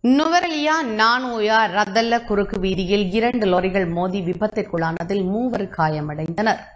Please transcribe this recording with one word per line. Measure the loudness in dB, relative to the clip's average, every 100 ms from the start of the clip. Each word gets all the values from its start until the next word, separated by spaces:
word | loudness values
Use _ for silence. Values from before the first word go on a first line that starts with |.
நுவரெலியா | 4 4 4 2 0 -2 0 0 0 2
நானோயா | 2 2 -2 -2 2 2 2 0
ரத்தல்ல | 0 0 2 0
குறுக்கு | 0 -2 0 -2
வீதியில் | -2 -2 0 0 2
இரண்டு | 2 0 2 2
லாரிகள் | 2 2 0 -2
மோதி | -2 -2 -2
விபத்திற்குள்ளானதில் | -2 -2 -2 -4 -4 -2 -2 -4 -2 -2
மூவர் | 0 0 -2 -2 -4
காயமடைந்தனர். | 0 0 0 -6 -6 -6 -2 0 -2 -6